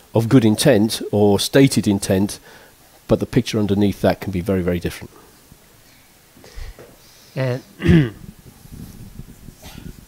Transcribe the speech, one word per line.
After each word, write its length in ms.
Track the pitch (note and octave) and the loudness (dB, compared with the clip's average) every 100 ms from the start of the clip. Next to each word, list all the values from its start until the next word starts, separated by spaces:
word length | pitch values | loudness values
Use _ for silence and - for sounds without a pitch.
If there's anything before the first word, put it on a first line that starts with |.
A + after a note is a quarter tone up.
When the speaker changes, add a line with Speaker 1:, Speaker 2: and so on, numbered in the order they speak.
| _ | _
Speaker 1:
of 140 | A2 A2+ | -2 2
good 160 | C3+ | 4
intent 580 | A2+ G#2+ D#3 A2 A2 - - | 4 2 2 4 2 -2 -4
or 260 | G#2 G#2 G2 | 2 2 2
stated 460 | - C#3 C#3 - G#2 | 2 4 4 2 0
intent, 500 | G2+ - F#2+ G2+ - - - - _ _ _ - | -2 0 0 -2 -6 -20 -20 -20 _ _ _ -2
but 100 | A2 | -2
the 80 | - | 0
picture 320 | B2+ - A2+ | -2 -2 -2
underneath 420 | G#2 G2+ G2+ - | 0 0 0 0
that 180 | G2+ F2 | -2 -2
can 100 | - | -6
be 80 | F#2 | -6
very, 220 | F2 F#2+ | -2 -2
very 160 | F2 F2 | -2 -4
different. 320 | E2 - - - - _ _ - _ _ _ _ _ _ _ - - - - - - - - - - - | -6 -12 -20 -20 -20 _ _ -20 _ _ _ _ _ _ _ -20 -20 -16 -16 -16 -20 -20 -20 -20 -14 -6
Speaker 2:
Uh, 220 | C3 B2+ - - | -6 -6 -10 -4
<clears throat> 300 | E3+ E3+ B2 G#2 - - - - - - - - - - - - - - - - - - | 4 4 4 -6 -20 -20 -20 -20 -20 -18 -18 -18 -20 -20 -20 -20 -20 -20 -20 -18 -18 -20